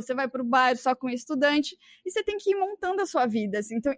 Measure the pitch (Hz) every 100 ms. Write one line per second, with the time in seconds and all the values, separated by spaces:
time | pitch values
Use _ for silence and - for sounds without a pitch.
0 | 233 254 262 262 240 262 254 247 269 262
1 | 254 240 - 285 285 294 285 - _ _
2 | 370 427 415 403 403 392 381 415 370 392
3 | 381 302 247 220 208 208 214 226 277